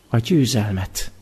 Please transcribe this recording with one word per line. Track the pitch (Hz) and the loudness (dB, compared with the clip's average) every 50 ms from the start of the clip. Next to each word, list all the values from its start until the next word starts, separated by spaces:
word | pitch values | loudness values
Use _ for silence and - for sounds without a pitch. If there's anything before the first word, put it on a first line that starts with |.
| _ _ | _ _
A | - 117 | -2 -2
győzelmet. | 113 - 185 160 135 113 - 113 104 104 101 92 92 - - - - - - - | 0 2 2 4 4 2 2 0 0 0 -2 -4 -4 -6 -6 -8 -8 -8 -10 -12